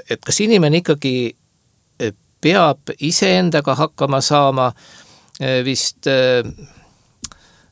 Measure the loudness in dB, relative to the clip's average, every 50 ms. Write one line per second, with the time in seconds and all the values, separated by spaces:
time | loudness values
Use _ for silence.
0 | -10 -8 -8 -8 -6 -4 -2 -2 0 2 2 4 4 4 2 2 2 0 -2 -2
1 | -2 -2 -2 -2 -4 -4 -8 _ _ _ _ _ _ _ _ _ _ _ _ -8
2 | -6 -6 -8 _ _ _ _ _ 0 2 2 4 4 2 0 -2 _ -14 -10 -6
3 | -4 -2 -2 0 2 2 2 2 2 2 0 0 0 0 0 0 -2 -4 -4 -4
4 | -2 -2 0 0 0 2 2 2 2 2 2 0 0 -2 -4 -6 -16 -20 -20 -20
5 | -20 -20 -20 -20 _ -20 -14 -8 -4 -2 -2 -2 -2 -2 -2 -4 -4 -6 -6 _
6 | -2 0 2 2 2 2 2 0 -2 -4 -8 -16 -20 -20 -20 -20 -20 _ _ _
7 | _ _ _ _ -16 -16 -16 _ _ _ _ _ _ _